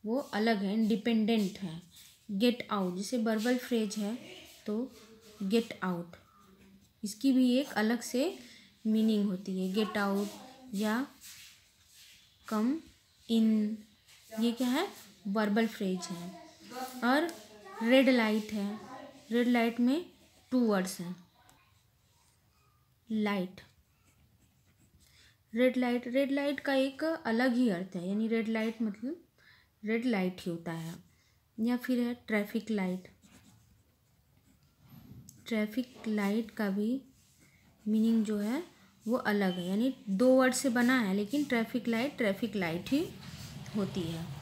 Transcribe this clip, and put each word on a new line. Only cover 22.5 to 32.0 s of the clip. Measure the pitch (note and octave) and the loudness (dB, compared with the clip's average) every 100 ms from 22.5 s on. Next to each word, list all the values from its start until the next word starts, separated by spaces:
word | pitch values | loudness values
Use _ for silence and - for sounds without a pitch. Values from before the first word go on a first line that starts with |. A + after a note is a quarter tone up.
| _ _ _ _ _ _ | _ _ _ _ _ _
लाइट, | A3 G#3 G3+ F3+ - - _ _ _ _ _ _ _ _ _ _ _ _ _ _ _ - _ _ | -2 0 0 -2 -8 -20 _ _ _ _ _ _ _ _ _ _ _ _ _ _ _ -20 _ _
रेड | A3+ B3+ B3+ | 2 4 4
लाइट, | B3 A#3+ B3 | 0 0 0
रेड | B3+ C#4 | 0 2
लाइट | C#4 C#4+ C#4 | 0 0 -2
का | D4 C4+ | 0 2
एक | C4+ C4+ | 0 0
अलग | D#4 D#4+ A#3 A3+ B3+ A#3+ | -4 -2 -2 2 2 4
ही | B3 | 2
अर्थ | F3 F#3 F3+ | 0 -4 -6
है, | F3+ | -4
यानी | G3+ A3 | -2 0
रेड | A3+ A3 | 0 0
लाइट | A3+ A3 A3+ | -2 -2 -2
मतलब | A3 G3 B3 F4+ _ _ - - _ _ | -4 -4 -8 -10 _ _ -20 -20 _ _
रेड | G#3 A3+ B3 | -4 0 2
लाइट | G#3 F#3 F3+ | 2 0 -2
ही | F#3 | -6
होता | E3+ E3+ | -6 -6
है। | E3 E3 F3 - _ _ _ _ - | -8 -10 -14 -20 _ _ _ _ -4
या | A3+ B3 | -2 -2
फिर | A#3+ | -2
है | B3 | -2